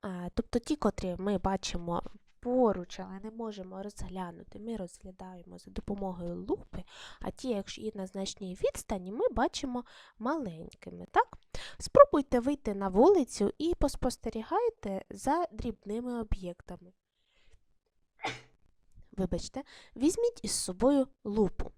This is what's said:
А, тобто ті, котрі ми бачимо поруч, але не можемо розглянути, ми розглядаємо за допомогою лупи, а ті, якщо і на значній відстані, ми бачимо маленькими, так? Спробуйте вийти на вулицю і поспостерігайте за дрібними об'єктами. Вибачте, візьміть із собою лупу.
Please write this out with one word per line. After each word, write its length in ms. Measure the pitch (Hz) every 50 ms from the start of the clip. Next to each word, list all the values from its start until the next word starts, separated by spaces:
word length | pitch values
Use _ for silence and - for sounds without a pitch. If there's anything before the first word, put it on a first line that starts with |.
А, 260 | - 208 185 180 175 175 -
тобто 240 | - 226 - - 240
ті, 180 | - - 311
котрі 400 | - - 214 - - - 185 175 175
ми 200 | 185 202 208 185
бачимо 640 | - 196 196 190 - - - 190 170 170 170 175 - - - 202 _ _ _ _
поруч, 600 | - 247 247 254 254 220 190 185 175 - - -
але 200 | 185 190 190 190
не 80 | 196 220
можемо 520 | 220 226 226 220 208 202 185 185 185 190
розглянути, 760 | 196 208 202 - - 185 180 185 185 175 165 170 180 - - 202
ми 180 | 208 226 226
розглядаємо 840 | 214 190 175 - - - 190 185 _ 190 185 185 180 180 185 180 180
за 120 | - 185
допомогою 680 | 190 - - - 208 202 - 190 180 175 - 170 175 175 - 214
лупи, 360 | 339 - - - - 180 175 - - - - - - -
а 100 | - -
ті, 180 | - - - 262
якщо 340 | 233 202 196 - - -
і 100 | 220 214 -
на 120 | 202 190
значній 480 | 190 _ 196 196 196 - - 202 185 180
відстані, 580 | - - - - - - _ 214 190 180 185
ми 160 | 202 254 415 508
бачимо 560 | 294 220 233 254 - - - 262 247 247 240 - - - - - _ _
маленькими, 880 | 214 254 302 330 269 190 165 160 170 - - _ - 180 180 175 180 -
так? 280 | - - - - - - _ _ _ - - - - -
Спробуйте 600 | - - _ - 571 - - 302 269 - - 240
вийти 340 | 233 269 294 269 - 220 202
на 140 | 196 196 190
вулицю 640 | 180 196 254 349 403 370 262 - - - 202 202 - _
і 160 | 294 330 349
поспостерігайте 1300 | - - 277 - - - 254 - - - 233 - 220 220 - 330 403 480 466 453 _ - 208 190 190 - _
за 360 | - 196 - - 294 339 349 -
дрібними 680 | - 220 - 240 214 _ _ 196 208 226 247 247 240 233
об'єктами. 720 | 226 214 - 202 185 175 170 _ - - 180 180 175 180 185 _ _ _ _ _ _ _ _ _ _ - - - _ _ _ _ _ _ _ _ _ _ _ _ - - - - - _ _ _ _ - _ _ _ _ - - - _
Вибачте, 500 | - - 190 180 - 170 - - - 262 285 - - - - - -
візьміть 440 | 233 247 311 381 - 466 480 466 -
із 100 | - -
собою 560 | - - - - 185 185 220 262 285 277 262 - - _ _
лупу. 480 | 214 202 220 214 180 - - - - -